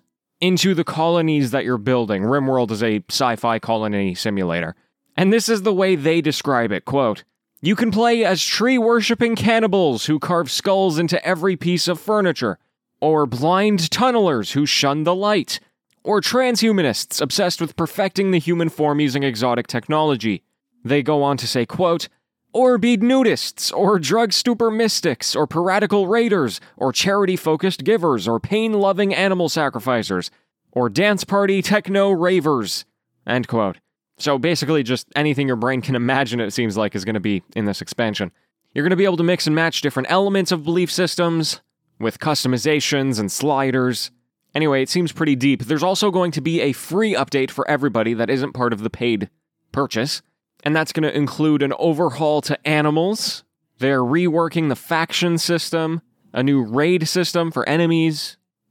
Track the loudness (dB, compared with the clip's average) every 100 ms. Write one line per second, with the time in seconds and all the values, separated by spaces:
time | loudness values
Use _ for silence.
0 | _ _ _ -2 0 2 2 0 -2 -2
1 | 0 2 2 0 0 -2 -2 -2 0 0
2 | 0 -2 0 0 0 0 0 0 0 -2
3 | -2 -2 0 0 -2 -2 -2 -2 0 -2
4 | -2 -2 -4 -2 -2 -2 -4 -10 _ _
5 | _ 0 2 2 2 -2 0 0 2 2
6 | 2 0 0 -2 0 0 0 -2 -2 0
7 | 0 -2 -8 _ _ -6 -2 0 0 2
8 | 2 2 2 0 -2 0 2 2 2 2
9 | 0 0 0 2 2 2 2 2 2 0
10 | 0 -2 0 -2 -2 -4 0 2 2 0
11 | 0 0 -2 -2 0 -2 0 0 0 -4
12 | 0 0 2 0 -2 -4 _ _ _ -4
13 | 0 2 2 0 2 4 4 2 0 0
14 | 2 4 2 0 -2 -2 0 0 0 0
15 | 0 0 0 0 -2 -8 _ _ _ _
16 | -2 0 2 2 2 2 2 2 2 -2
17 | -4 -4 -2 0 0 -2 -6 -4 -6 -2
18 | -4 0 2 2 2 0 0 0 0 2
19 | 0 0 -2 0 0 0 -2 -6 -2 0
20 | 2 0 0 -4 _ _ _ _ -2 0
21 | 2 2 2 0 -2 -2 -2 0 0 0
22 | -4 _ _ _ _ 2 4 4 4 2
23 | 4 4 4 2 -4 -6 -6 0 2 2
24 | 2 0 2 0 0 2 0 2 0 0
25 | -2 -2 -4 -2 -2 0 0 2 2 0
26 | 2 2 2 2 0 -4 -14 -4 -2 0
27 | 0 2 2 0 0 0 0 -2 0 2
28 | 2 0 0 -2 0 -2 0 2 2 2
29 | 0 2 0 2 0 0 -2 -2 -2 -2
30 | 0 -4 -6 _ _ _ _ -2 -2 2
31 | 2 0 0 0 2 0 2 0 0 0
32 | 2 2 2 2 2 0 -2 -6 -10 _
33 | _ _ -4 -2 0 0 -2 -4 _ _
34 | _ -6 -2 0 0 0 0 0 0 -2
35 | -4 -2 0 0 0 0 0 -2 -2 -2
36 | 0 0 0 -2 -4 -2 -2 0 -2 -4
37 | -4 -4 -2 -2 -4 -4 -4 -4 -8 -4
38 | -4 -2 -6 _ _ _ _ -4 0 2
39 | 2 2 0 0 0 0 0 -2 -4 -2
40 | 0 2 2 0 0 -2 -2 0 0 0
41 | -2 0 0 0 -2 -6 _ _ _ -6
42 | -6 -4 -2 -2 0 0 0 0 0 0
43 | 0 -2 -4 -2 0 0 0 0 0 -2
44 | -8 _ _ _ _ -2 0 2 0 0
45 | -2 0 0 2 2 0 0 -2 0 0
46 | 0 2 0 -2 -2 0 0 -4 -4 0
47 | 0 0 -2 -2 -2 -2 -2 0 0 0
48 | 0 0 0 0 -2 -2 -2 -2 -6 -4
49 | -2 0 -2 _ _ _ _ -4 -2 -2
50 | -4 -6 _ _ _ _ -2 -2 -2 -2
51 | -2 0 -2 0 2 2 0 0 -2 0
52 | 0 0 0 0 -2 -4 -2 0 2 0
53 | 0 -2 -6 -8 _ _ _ -4 0 0
54 | 0 2 2 0 0 0 -2 -2 -4 -4
55 | -2 -2 0 0 0 -2 -2 -4 -2 -6
56 | -10 _ _ -2 2 2 0 0 2 2
57 | 0 -2 -2 -2 -2 -2 -2 2 2 2
58 | 2 -2 -8 -14 _ _ _